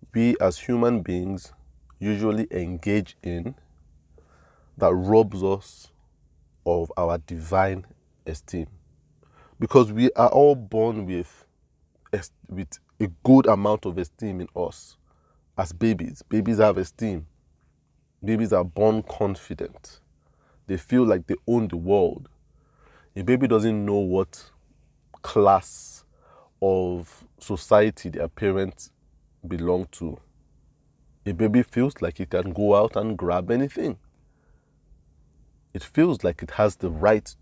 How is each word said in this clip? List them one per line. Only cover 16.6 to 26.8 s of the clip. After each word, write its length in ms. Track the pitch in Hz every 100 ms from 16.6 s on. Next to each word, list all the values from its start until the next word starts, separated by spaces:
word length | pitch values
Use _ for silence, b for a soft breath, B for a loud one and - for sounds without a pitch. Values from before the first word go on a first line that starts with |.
| 107 95
esteem. 480 | 92 - 110 90 78 _ _ _ _ _ _ _ _ _
Babies 300 | 98 110 110
are 100 | 98
born 380 | 87 80 107 110
confident. 1000 | 107 - 101 95 - 82 85 - - - _ _ _ _ _ _ _
They 100 | 95
feel 280 | - 127 120
like 220 | 92 -
they 80 | 95 -
own 200 | 117 107
the 100 | 85
world. 500 | 85 101 90 - - _ _ _ b b b b b -
A 80 |
baby 240 | 90 127 131
doesn't 380 | 113 110 107 101
know 140 | 101
what 500 | 95 92 92 - - _ _ _ _ _ _ -
class 800 | - - 101 98 - - - - _ b b b b _
of 640 | 98 92